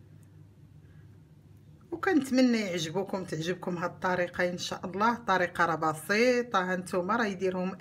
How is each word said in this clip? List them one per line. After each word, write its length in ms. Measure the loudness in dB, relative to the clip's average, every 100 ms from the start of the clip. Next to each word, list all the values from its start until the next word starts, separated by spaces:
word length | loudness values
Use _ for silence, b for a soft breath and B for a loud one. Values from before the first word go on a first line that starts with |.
| -20 -20 -20 -20 -20 -20 -20 -20 b b b b -20 -20 -20 -20 -20 -20 -14
وكنتمنى 680 | -4 2 2 4 4 4 4
يعجبوكم، 680 | 0 -2 -2 -2 -2 -4
تعجبكم 540 | -4 -4 -4 -4 -4 -4
هاد 120 | -4
الطريقه 600 | -2 -2 0 -2 0 -2
ان 80 | -2
شاء 280 | -8 -8 -8
الله. 300 | 0 0 2
طريقه 500 | 2 2 2 2 0
راه 100 | 2
بسيطه، 960 | 0 -2 0 2 4 4 2 0 0
هانتوما 420 | -2 -2 -2 0 0
راه 100 | 0
يديرهم 500 | -2 -2 -2 -4 -2